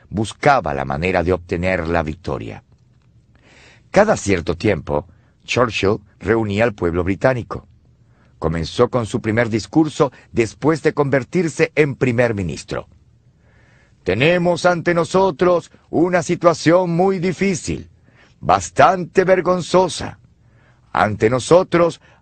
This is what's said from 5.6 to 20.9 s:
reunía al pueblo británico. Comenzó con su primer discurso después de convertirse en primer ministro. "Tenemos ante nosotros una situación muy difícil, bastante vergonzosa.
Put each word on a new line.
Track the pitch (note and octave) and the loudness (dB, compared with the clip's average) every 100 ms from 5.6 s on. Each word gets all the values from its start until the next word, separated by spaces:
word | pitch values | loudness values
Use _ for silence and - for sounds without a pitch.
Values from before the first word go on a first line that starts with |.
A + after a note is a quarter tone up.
| A#2+ - F#2+ A2 - _ | 0 0 -2 -2 -6 _
reunía | F#2 A2+ G#2+ G2+ | 0 0 0 0
al | A#2+ | 0
pueblo | G2+ F2 E2+ | 0 -2 -2
británico. | F2 F#2 C3 B2+ F#2+ - - _ _ _ _ _ _ - | -2 0 0 -2 -6 -12 -14 _ _ _ _ _ _ -6
Comenzó | D#2+ E2 D#2+ - A#2+ | -4 -4 -6 0 0
con | B2+ | 0
su | A2 A#2 | -4 -6
primer | A2 A2 A#2 | -2 -2 0
discurso | A2 - D#3 D#3 - C#3+ - - | -2 -2 0 0 0 -4 -4 -10
después | - A2 - C#3 D#3+ | -4 -4 -2 -2 0
de | D#3 | -2
convertirse | C3+ C#3+ C#3 A#2 F3+ E3 - D#3+ | -2 0 0 -2 -4 -4 -2 -2
en | - D3+ | 2 0
primer | B2 B2+ A#2 A#2+ | 0 -2 0 0
ministro. | G2+ E2+ C2 - B1 - _ _ _ _ _ _ _ _ _ _ _ | 0 -6 -8 -8 -10 -10 _ _ _ _ _ _ _ _ _ _ _
"Tenemos | - G2+ D3+ F3+ F3 E3+ | -4 0 2 2 2 2
ante | F3+ F3 D#3 | 0 0 0
nosotros | E3+ D#3+ F#3+ F#3+ D3+ F3+ F3 - _ - | 0 0 0 0 2 2 0 -2 _ -6
una | C3 F3 F3+ | 0 2 0
situación | D#3 F3 E3+ D#3 D3+ F3 F3+ | 0 2 2 2 4 4 2
muy | E3+ F#3+ F#3+ | 0 0 0
difícil, | F3+ - G3 E3 - C#2+ - _ _ _ _ _ | -2 0 -2 -2 -6 -10 -10 _ _ _ _ _
bastante | C#2+ G2 - - D3 F#3 D#3+ F#3 | 0 0 0 4 4 4 -2 0
vergonzosa. | F3+ F#3 E3 F3+ D3+ F3+ F#3 - - - _ _ _ _ _ _ _ | 2 2 2 -2 2 2 2 -2 -10 -14 _ _ _ _ _ _ _